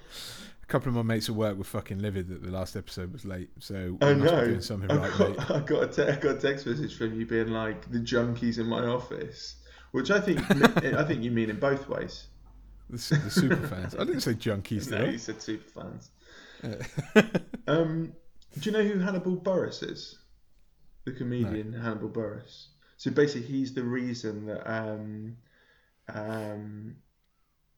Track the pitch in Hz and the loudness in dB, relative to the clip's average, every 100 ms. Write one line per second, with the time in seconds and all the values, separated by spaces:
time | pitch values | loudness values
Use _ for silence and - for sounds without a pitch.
0 | - - - - - - - 139 131 120 | -14 -14 -12 -14 -16 -16 -2 0 2 2
1 | 113 113 117 107 107 98 98 110 - 98 | 2 0 0 0 0 0 -4 -6 -6 -4
2 | 104 95 90 90 90 95 92 104 - - | -2 -2 -4 -6 -6 -4 -4 -6 -10 -8
3 | 90 87 98 92 87 - - 98 92 - | -8 -8 -8 -8 -10 -14 -10 -6 -4 2
4 | 143 139 147 160 117 95 - 104 98 147 | 6 6 6 6 4 2 -2 -2 2 2
5 | - - 180 - 147 156 147 147 131 - | 2 4 2 2 0 0 2 2 2 4
6 | 147 - 143 127 139 139 - 120 107 - | 2 4 2 2 2 2 -2 -2 -4 -2
7 | 113 110 113 113 113 113 110 107 - 120 | -2 -2 0 2 2 0 -2 -4 -4 -2
8 | 117 123 120 120 120 117 113 117 120 123 | 2 2 4 2 0 2 0 0 2 0
9 | - - 117 - - - - - - 127 | -2 -8 -8 -10 -14 -16 -20 -20 -4 0
10 | 131 202 180 170 - 139 139 - 135 - | 4 4 4 2 4 4 4 2 2 2
11 | 151 139 120 117 110 104 139 139 - - | 2 0 0 0 0 2 2 2 -2 -6
12 | - - - - - - - - - 123 | -6 -10 -16 -20 -20 -20 -20 -20 -14 -10
13 | - 147 107 - 139 - - 92 90 - | 0 2 2 2 4 4 0 -4 -4 -2
14 | 262 311 135 110 113 101 - 107 - 107 | 0 0 0 0 0 0 -2 -4 -2 0
15 | 135 120 - 107 - 107 - - 92 - | 0 0 -6 -8 -6 -8 -8 -12 -12 -12
16 | - _ - - - - 120 107 - - | -16 _ -20 -20 -20 -12 -10 -8 -8 -8
17 | - 214 220 - - - - 156 160 165 | 4 6 6 2 -4 -6 2 4 4 0
18 | 165 - - - - 147 214 214 202 196 | -4 -8 -18 -20 -14 -6 0 2 4 2
19 | 185 185 185 180 196 180 - - - - | 2 0 0 0 2 2 0 -2 -8 -8
20 | - - - - - - - _ - - | -12 -18 -20 -20 -20 -20 -20 _ -20 -12
21 | 131 123 123 123 107 107 107 117 117 107 | -10 -6 -2 0 0 0 -4 -4 -4 -2
22 | 104 113 107 113 - - - _ _ - | -4 -4 -4 -6 -14 -20 -20 _ _ -6
23 | 127 120 147 127 117 135 131 131 120 127 | 0 4 4 4 -4 -2 -2 -2 -2 -2
24 | 123 120 110 104 107 104 - 110 110 107 | -2 -4 -6 -6 -6 -6 -4 -4 -2 -6
25 | 107 107 110 120 _ _ _ _ _ _ | -8 -8 -10 -12 _ _ _ _ _ _
26 | - 107 107 110 107 107 104 104 110 147 | -12 -8 -6 -4 -6 -8 -10 -10 -12 -14
27 | _ _ _ _ _ _ _ | _ _ _ _ _ _ _